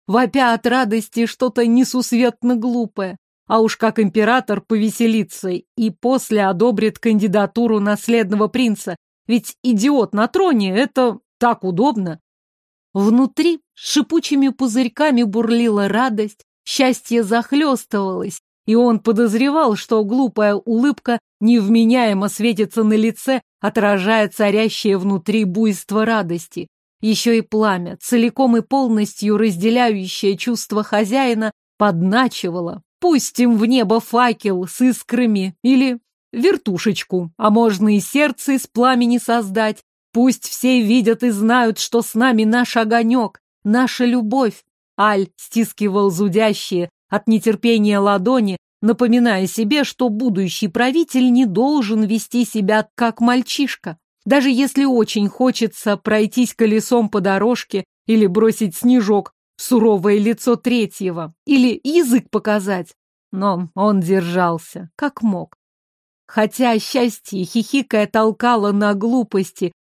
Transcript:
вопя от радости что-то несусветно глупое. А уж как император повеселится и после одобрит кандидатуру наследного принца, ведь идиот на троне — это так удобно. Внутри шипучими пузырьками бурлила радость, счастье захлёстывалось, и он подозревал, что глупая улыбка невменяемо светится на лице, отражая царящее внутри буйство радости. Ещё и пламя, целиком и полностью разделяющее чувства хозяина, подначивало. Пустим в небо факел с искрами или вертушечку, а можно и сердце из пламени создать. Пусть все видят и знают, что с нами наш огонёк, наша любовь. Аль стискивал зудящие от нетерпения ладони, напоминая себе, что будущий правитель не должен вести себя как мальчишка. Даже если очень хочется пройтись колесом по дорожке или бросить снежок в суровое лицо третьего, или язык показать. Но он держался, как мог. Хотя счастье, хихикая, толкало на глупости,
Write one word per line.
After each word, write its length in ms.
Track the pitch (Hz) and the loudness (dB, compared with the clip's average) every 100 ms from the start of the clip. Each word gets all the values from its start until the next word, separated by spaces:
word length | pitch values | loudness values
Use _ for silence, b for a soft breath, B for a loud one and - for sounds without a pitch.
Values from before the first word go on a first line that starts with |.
| - | -2
вопя 460 | 214 247 277 247 | 0 0 0 0
от 140 | 226 214 | 0 0
радости 580 | 254 247 220 208 - 233 | 0 0 -2 -4 -4 -4
что-то 400 | - 254 247 240 | -2 -4 0 2
несусветно 920 | 233 254 254 240 233 247 233 240 247 | 2 2 -2 -2 0 0 0 -2 -2
глупое. 640 | 240 240 220 - 190 185 _ _ - | -2 -2 -4 -6 -10 -10 _ _ -2
А 140 | 226 | 0
уж 160 | 220 - | 2 0
как 240 | 226 208 | -2 0
император 600 | 208 220 214 254 254 202 | 0 2 2 0 0 -6
повеселится 880 | - 220 214 - 233 220 185 - 190 | -2 -2 -2 0 0 0 -2 -6 -8
и 400 | 180 - - 220 | -8 -8 -4 -4
после 560 | - 240 254 - 214 196 | -2 -2 -2 0 0 0
одобрит 520 | 185 233 214 220 - | 2 0 0 -2 -2
кандидатуру 840 | 233 214 208 202 202 233 233 220 | 0 0 2 0 0 0 0 0
наследного 680 | 202 208 - 233 202 208 214 | 0 -2 0 0 0 0 -2
принца, 480 | 262 247 202 - 170 _ _ - | 0 -2 -2 -6 -12 _ _ -4
ведь 300 | 233 - - | -4 -4 -6
идиот 500 | 254 220 247 285 196 | -2 0 2 2 0
на 140 | 208 226 | -2 -2
троне — 460 | 370 381 247 196 190 | 0 2 2 0 -2
это 440 | 277 - 247 208 - _ | -2 0 -2 -2 -12 _
так 240 | 240 226 185 | -2 0 -4
удобно. 540 | 175 269 220 180 156 _ _ _ _ _ _ _ | 0 0 0 -4 -8 _ _ _ _ _ _ _
Внутри 680 | 190 202 240 269 - 320 330 - | -2 2 2 2 0 -2 -2 -6
шипучими 760 | _ - 302 269 330 - 277 277 | _ -4 -2 0 -2 0 0 0
пузырьками 720 | - 269 220 240 - 302 240 | 0 -2 0 -2 0 0 2
бурлила 640 | 226 208 226 233 240 208 196 | 0 0 0 2 2 0 0
радость, 560 | 202 262 214 214 - _ _ | 0 -2 -2 -6 -10 _ _
счастье 600 | - - 254 247 - 233 | -8 0 0 0 -2 -2
захлёстывалось, 1160 | 202 233 226 285 302 247 - 208 196 180 190 - - _ - | 0 -2 0 0 0 -2 -4 -6 -4 -6 -8 -12 -20 _ 0
и 100 | 226 | 2
он 240 | 247 220 | 4 2
подозревал, 760 | 226 214 240 214 277 302 285 208 | 0 2 2 2 0 0 0 -2
что 280 | - 226 208 | -2 -2 0
глупая 500 | 247 262 202 208 208 | 0 -2 0 0 0
улыбка 640 | - 226 269 247 - 233 - _ | -2 0 0 0 -4 -4 -6 _
невменяемо 880 | 214 240 196 226 226 254 226 196 196 | 2 4 4 4 4 4 2 0 -2
светится 540 | - 226 208 202 233 | -2 -2 0 -2 0
на 100 | 214 | 2
лице, 480 | 220 220 226 - 254 - _ | 2 0 -2 -4 -4 -6 _
отражая 680 | 208 226 208 202 185 220 208 | -4 0 0 0 0 0 0
царящее 680 | - 208 202 220 - 214 196 | 0 0 2 0 -2 -2 -2
внутри 460 | 190 196 170 214 | 0 -2 -2 -2
буйство 600 | 208 180 220 185 - 202 220 | 0 0 0 -2 -4 -2 0
радости. 640 | 226 175 170 - - 170 _ _ _ | -2 -2 -6 -10 -14 -14 _ _ _
Ещё 320 | 214 214 240 | -2 0 2
и 80 | 233 | 0
пламя, 560 | - 214 214 185 175 185 | 0 0 0 -2 -6 -12
целиком 560 | - 240 233 - 262 233 | -2 0 0 2 2 2
и 60 | |
полностью 760 | 226 269 262 214 208 - 208 208 | 0 -2 0 0 -2 -4 -2 0
разделяющее 1000 | 220 170 214 240 240 208 185 - 196 196 | 0 0 0 2 2 0 -6 -4 -2 -2
чувства 460 | - 226 - 208 | -4 -6 -4 -6
хозяина, 680 | 208 208 208 254 262 226 220 - _ - | -2 -2 0 0 0 -2 -4 -8 _ -2
подначивало. 1040 | 208 170 185 220 254 - 185 170 170 175 - _ | 0 0 0 2 0 -2 -6 -6 -8 -10 -18 _
Пустим 560 | 359 294 - - 247 220 | 0 2 0 0 2 2
в 80 | 226 | 2
небо 340 | 254 196 226 | 2 2 0
факел 640 | 226 233 247 220 208 185 180 | 0 0 0 0 -2 -4 -6
с 140 | - | 0
искрами 800 | 254 226 - 247 240 208 185 - | 0 0 -4 -2 0 0 -2 -2
или 380 | 240 262 269 240 - _ _ | 2 2 2 -2 -10 _ _
вертушечку, 1000 | 233 320 392 - 175 226 190 - 185 170 - | -2 0 0 -2 -2 -2 -4 -4 -4 -4 -2
а 120 | 220 | 2
можно 480 | 214 233 190 214 208 | 4 2 2 2 2
и 20 | |
сердце 540 | - 277 294 254 - | 0 0 0 -2 -2
из 120 | 269 - | -2 -2
пламени 500 | 220 247 247 240 240 | -2 2 2 2 0
создать. 640 | - 240 202 196 214 214 _ _ _ | 0 -2 -2 -2 -2 -4 _ _ _
Пусть 340 | 233 254 233 - | 2 2 2 -6
все 340 | - 254 254 | -4 0 2
видят 420 | 208 247 214 226 | 4 2 2 0
и 60 | 247 | 0
знают, 500 | 202 220 247 233 214 | 0 0 2 0 -2
что 220 | - 233 | -2 -2
с 120 | - | -2
нами 320 | 220 262 220 220 | 0 2 2 2
наш 320 | 240 247 233 | 2 0 -2
огонёк, 640 | 220 233 226 254 214 - _ _ 208 | 0 0 2 0 -2 -8 _ _ -2
наша 400 | 233 254 - 247 | 2 0 0 0
любовь. 580 | 247 214 262 240 - _ _ _ - | 0 0 0 -2 -4 _ _ _ -2
Аль 300 | 208 202 196 - | 0 2 -2 -8
стискивал 760 | - 226 226 - 208 190 202 | -6 -2 -2 -2 -2 0 0
зудящие 800 | 170 202 180 220 208 - 180 175 _ _ | 0 0 0 0 -2 -4 -6 -6 _ _
от 180 | 202 - | -4 0
нетерпения 720 | 220 226 208 233 226 208 202 | 0 2 0 2 2 2 2
ладони, 580 | 202 202 185 262 208 180 _ _ | 2 0 0 0 0 -4 _ _
напоминая 640 | 208 240 247 240 240 196 190 | -2 0 2 2 2 0 -2
себе, 360 | - 220 294 | -2 -2 0
что 240 | 277 - 254 | -2 -2 -4
будущий 580 | 208 254 185 185 - 202 | -2 -2 -2 -2 -4 -4
правитель 640 | 190 247 294 330 254 254 | -2 0 0 0 2 2
не 140 | 240 247 | 4 2
должен 580 | 180 262 294 208 220 | 0 0 0 0 -2
вести 420 | 214 220 - 240 240 | 0 -2 -4 -4 -2
себя 420 | 220 190 214 214 - | -2 0 0 -2 -4
как 240 | 233 226 | -4 0
мальчишка. 800 | 233 247 240 - 277 - - 165 _ _ - | 0 0 -2 -4 -4 -4 -12 -14 _ _ 0
Даже 240 | 277 269 | 2 2
если 360 | 240 277 - 277 | 2 0 0 2
очень 420 | 247 214 214 202 | 2 0 0 -4
хочется 720 | - 254 240 226 - 226 202 | 0 -2 0 -4 -4 -4 -4
пройтись 560 | - 214 214 - 240 | 0 0 0 0 -2
колесом 560 | - 226 220 - 240 214 | 0 0 2 0 0 0
по 120 | 208 | 0
дорожке 640 | 190 196 214 240 - 196 - _ - | 0 0 0 -2 -4 -8 -8 _ 0
или 200 | 220 202 | 2 2
бросить 480 | 180 226 220 214 - | 4 2 2 -4 -2
снежок 580 | 240 254 202 208 190 - _ - | 2 2 2 0 -2 -12 _ -16
в 40 | |
суровое 560 | - 247 226 208 190 202 | -2 2 4 2 2 2
лицо 380 | 208 233 - 226 | 0 0 0 -2
третьего, 800 | 247 247 208 - 185 170 160 - - | 0 -2 -2 -4 -8 -8 -10 -12 0
или 340 | 269 247 - | 2 2 0
язык 460 | 262 330 285 240 - | -2 0 2 0 0
показать. 640 | 214 - 208 190 185 170 _ _ _ _ | -4 -2 -2 -2 -6 -6 _ _ _ _
Но 380 | 190 202 180 175 - | -4 -2 -2 -6 -2
он 240 | 208 196 | 0 2
держался, 920 | 170 190 175 180 175 165 - - 175 - | 2 0 0 0 0 -2 -8 -16 -18 -8
как 260 | 285 277 | -8 -2
мог. 340 | 220 180 165 _ _ _ _ _ _ _ _ | -2 -2 -8 _ _ _ _ _ _ _ _
Хотя 500 | - 220 - 247 226 | -2 -2 0 0 0
счастье, 640 | - 269 240 - - 196 | -2 -2 -2 -4 -10 -8
хихикая, 640 | 175 233 214 277 247 220 202 | -4 -4 -2 -2 -2 -2 0
толкало 640 | 220 220 214 240 233 202 | 0 0 0 0 0 0
на 240 | 202 208 202 | 0 0 0
глупости, 760 | 226 254 226 196 190 - 175 - | 0 0 0 -2 -4 -4 -8 -8